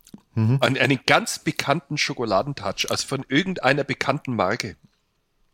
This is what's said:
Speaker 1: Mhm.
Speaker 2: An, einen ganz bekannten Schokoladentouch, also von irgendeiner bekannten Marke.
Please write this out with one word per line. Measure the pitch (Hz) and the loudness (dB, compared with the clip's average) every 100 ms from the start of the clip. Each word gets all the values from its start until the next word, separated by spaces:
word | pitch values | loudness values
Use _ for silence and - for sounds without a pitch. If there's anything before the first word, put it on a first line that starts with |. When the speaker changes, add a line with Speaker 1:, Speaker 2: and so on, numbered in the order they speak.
| _ - _ 113 | _ -20 _ 0
Speaker 1:
Mhm. | 110 135 | 2 4
Speaker 2:
An, | 117 131 | 2 2
einen | 131 135 | 2 2
ganz | - 151 226 - | 4 2 2 -4
bekannten | 156 - - 156 - 147 | -4 -4 -2 -2 -2 -4
Schokoladentouch, | - 135 113 98 139 - 98 - - | -4 -2 0 0 0 -6 -6 -6 -4
also | 104 - | -4 -4
von | 135 - | -6 0
irgendeiner | 139 190 180 127 143 | 0 0 0 2 2
bekannten | - - - 139 - 113 | -2 -2 -2 -2 -2 0
Marke. | 92 117 104 - _ _ _ _ _ _ _ | 0 0 -6 -10 _ _ _ _ _ _ _